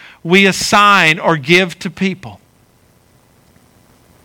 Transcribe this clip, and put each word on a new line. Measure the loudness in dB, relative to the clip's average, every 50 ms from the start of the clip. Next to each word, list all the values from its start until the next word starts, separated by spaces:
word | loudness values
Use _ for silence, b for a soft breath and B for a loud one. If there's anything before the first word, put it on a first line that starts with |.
| B B B B
we | B 0 2 2 2
assign | 2 0 -2 -4 0 0 2 4 4 4 4 2 2 0 0
or | -2 -2 -2
give | -2 0 0 2 2 2 -2 -6 -12
to | -14 -12
people? | -8 -6 -6 -6 -6 -8 -16 -20 -20 -20 _ _ _ _ _ _ _ _ _ _ _ _ _ _ _ _ _ _ _ _ _ _ _ _ _ _ _ _ _ _ _ _ _ _ _ _